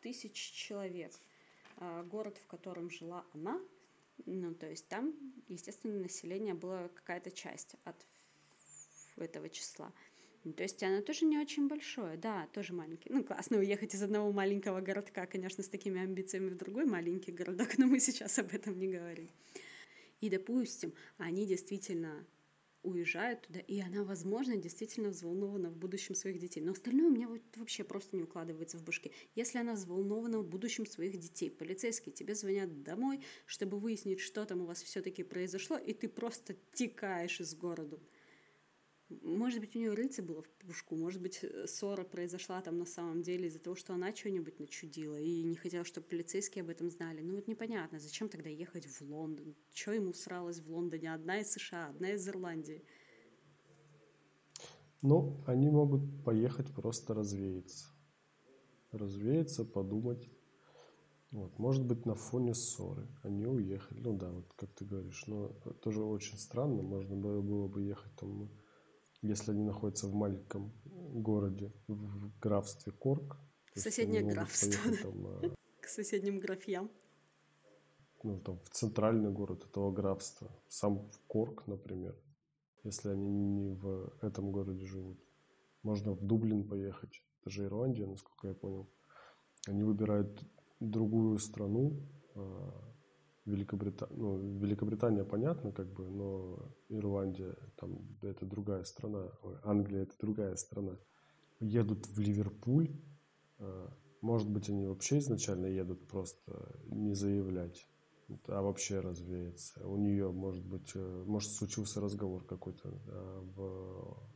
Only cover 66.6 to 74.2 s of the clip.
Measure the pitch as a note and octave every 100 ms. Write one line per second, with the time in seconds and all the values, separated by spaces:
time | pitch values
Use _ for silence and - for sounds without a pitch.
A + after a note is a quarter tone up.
66.6 | C#3+ G#2+ F#2 G2 F#2+ G2 G#2 G#2 G2+ G2+
67.6 | G2 G2+ G2+ G2+ - - G2 G2+ G#2 -
68.6 | - - - - _ _ G#2+ G2+ - G#2
69.6 | G#2+ G2+ G#2 G2+ G2+ G2+ G#2 G2 - G2+
70.6 | G#2 - C#3+ F#3 F3+ A#2 G#2+ G#2 G2 G2
71.6 | G#2 - - G#2 G#2 G2+ G2+ - G#2+ G2+
72.6 | G2+ - - - C3+ C#3+ - - - _
73.6 | _ - A3 A#3+ G#3+ A3